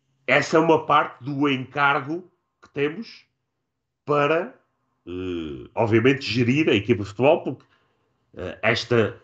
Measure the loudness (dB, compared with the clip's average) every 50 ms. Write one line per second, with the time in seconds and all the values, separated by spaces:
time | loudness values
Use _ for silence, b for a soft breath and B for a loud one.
0 | _ _ _ _ _ 0 2 2 2 2 2 2 4 4 2 2 2 2 2 2
1 | 2 0 -8 -12 -10 -8 -4 -2 0 0 0 -2 -6 -8 -4 0 0 0 0 0
2 | -4 -6 -10 -10 -10 -16 _ _ _ _ _ _ -20 _ _ -4 -4 -4 -4 -8
3 | -14 -16 -18 -20 _ _ _ _ _ _ _ _ _ _ _ _ _ _ _ _
4 | _ -2 0 0 2 2 0 0 -2 -6 -12 _ _ _ _ _ _ _ _ _
5 | _ -12 -10 -8 -6 -6 -6 -6 -8 -8 -10 -14 -16 -10 _ -2 0 2 2 4
6 | 4 4 2 2 -4 -4 -2 0 0 2 2 2 2 2 2 0 2 0 0 0
7 | -2 -8 -4 2 4 4 4 2 0 -8 -10 -10 _ _ _ _ _ _ _ _
8 | _ _ _ _ _ _ _ -12 -10 -10 -10 -4 -2 0 0 -2 0 2 2 2
9 | 2 0 -4 -10